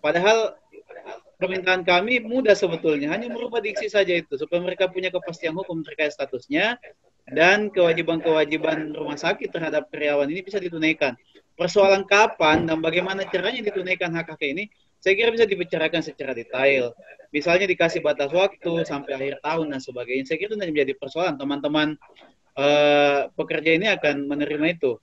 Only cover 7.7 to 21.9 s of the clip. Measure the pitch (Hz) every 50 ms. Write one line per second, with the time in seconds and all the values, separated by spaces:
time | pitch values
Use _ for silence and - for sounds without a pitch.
7.7 | 202 190 175 170 165 165 165 165 165 160 - 170 156 156 156 147 156 156 160 156
8.7 | 160 156 156 156 151 151 151 147 147 143 - 165 202 - 254 202 - 170 160 156
9.7 | 151 151 143 _ - 151 151 147 147 143 143 139 160 190 185 196 196 202 180 180
10.7 | 170 160 156 160 160 - 151 135 123 _ _ _ _ - _ _ _ - 175 175
11.7 | - 208 196 196 196 190 190 - 202 202 220 226 - - 170 151 156 160 170 160
12.7 | 160 160 160 165 160 180 180 190 190 196 190 - - 180 180 214 247 247 220 208
13.7 | 196 196 180 185 185 175 185 170 165 165 160 - 160 - 156 143 139 175 208 214
14.7 | _ _ _ _ _ _ - 190 196 196 226 226 226 226 233 202 196 175 180 170
15.7 | - 165 160 160 165 165 156 160 - _ 147 131 127 117 113 - - 127 135 139
16.7 | 139 135 123 120 117 _ - - - _ - _ - 147 143 175 170 180 202 190
17.7 | 175 - 170 165 165 180 156 151 147 - 143 139 160 175 196 196 - _ - 175
18.7 | 170 170 160 - 151 139 135 - 139 131 135 139 139 - - 147 160 165 160 151
19.7 | 139 131 131 - 123 123 123 117 127 135 135 131 165 160 185 214 220 208 196 170
20.7 | 156 147 135 127 135 - - 131 - 160 180 180 151 131 139 139 143 143 139 147
21.7 | 151 151 151 151